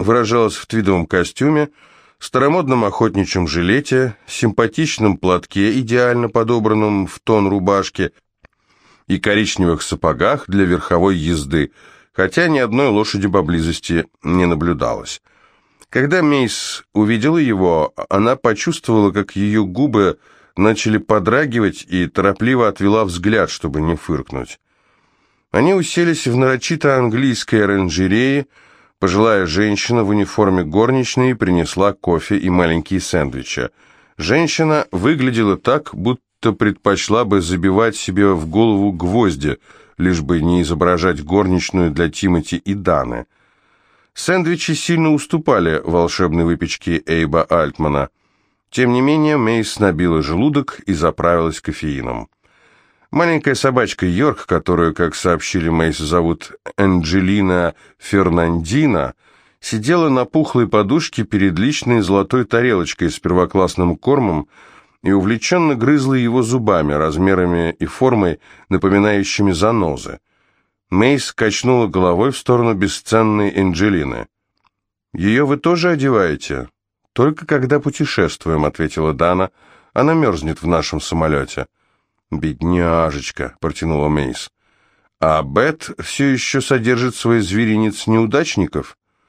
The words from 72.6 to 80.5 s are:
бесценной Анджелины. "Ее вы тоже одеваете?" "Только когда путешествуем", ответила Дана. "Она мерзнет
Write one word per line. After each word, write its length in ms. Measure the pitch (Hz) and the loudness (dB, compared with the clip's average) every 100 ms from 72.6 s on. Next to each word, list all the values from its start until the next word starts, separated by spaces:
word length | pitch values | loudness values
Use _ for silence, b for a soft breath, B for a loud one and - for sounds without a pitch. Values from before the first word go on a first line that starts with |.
| 117 | 0
бесценной 760 | 101 98 - - 110 110 104 101 | 0 -2 -4 -2 2 2 2 0
Анджелины. 760 | - 95 82 104 95 69 58 55 _ _ _ _ _ _ _ _ | 0 0 0 0 0 -2 -6 -10 _ _ _ _ _ _ _ _
"Ее 320 | - 95 120 | -4 0 2
вы 140 | 143 147 | 2 0
тоже 320 | 165 175 175 | 0 0 0
одеваете?" 800 | 156 135 113 87 71 - 67 62 _ _ _ _ | 0 2 2 0 -2 -6 -8 -10 _ _ _ _
"Только 320 | - 139 151 | 0 0 0
когда 340 | 156 147 127 147 | -2 -2 0 0
путешествуем", 840 | 139 - 151 - 82 - 82 80 | -2 -4 -4 0 -2 -2 -2 0
ответила 480 | 76 - 80 - 78 | 0 -2 -4 -2 -4
Дана. 380 | 71 85 90 95 b b b b | 0 0 2 -2 b b b b
"Она 220 | - 143 | -2 0
мерзнет 480 | 165 139 85 78 | 2 0 -2 -4